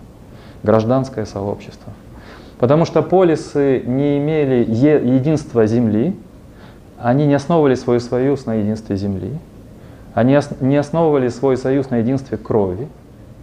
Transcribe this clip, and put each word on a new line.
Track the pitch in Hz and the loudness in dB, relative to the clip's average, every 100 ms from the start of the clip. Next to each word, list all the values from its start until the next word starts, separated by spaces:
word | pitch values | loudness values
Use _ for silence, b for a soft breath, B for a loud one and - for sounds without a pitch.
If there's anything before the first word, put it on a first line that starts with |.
| - - B B B B | -20 -20 B B B B
Гражданское | 104 110 110 131 131 117 101 | 2 2 2 0 -2 -8 -8
сообщество. | 101 101 101 - - - - - B B B B B | -8 -8 -8 -12 -20 -20 -20 -20 B B B B B
Потому | 123 151 165 | 2 2 2
что | 165 | 0
полисы | - 180 175 151 - 143 139 123 120 | 2 4 4 2 -2 0 0 0 -2
не | 131 143 143 | -2 0 0
имели | 147 160 135 123 113 | 0 0 2 2 2
е-, | 113 147 143 123 131 | 2 4 4 2 2
единства | 143 151 - 117 107 | 2 -2 0 0 2
земли, | 117 113 104 156 - - - - B B B - - | 2 2 0 0 -4 -12 -20 -20 B B B -20 -6
они | 120 135 147 | -2 2 2
не | 143 | 2
основывали | 139 170 143 123 | 2 2 4 2
свой | 131 120 | 0 -2
союз | 120 123 135 135 120 | 0 -2 0 -2 -4
на | |
единстве | 110 104 107 - 98 | -2 -2 -4 -4 -4
земли, | 101 95 101 151 - - - - B B B | -4 -6 -8 -10 -14 -20 -20 -20 B B B
они | 113 123 143 | 0 2 2
ос-, | 131 - | 0 -2
не | 131 143 | 0 0
основывали | 143 165 165 147 123 | 0 0 2 2 0
свой | 120 135 127 | 0 -2 0
союз | 131 139 139 | 0 -2 -2
на | 120 | -2
единстве | 113 135 135 104 | 0 -2 -4 -10
крови, | - 113 95 92 151 - - - - - | -2 0 0 -4 -10 -14 -20 -20 -20 -20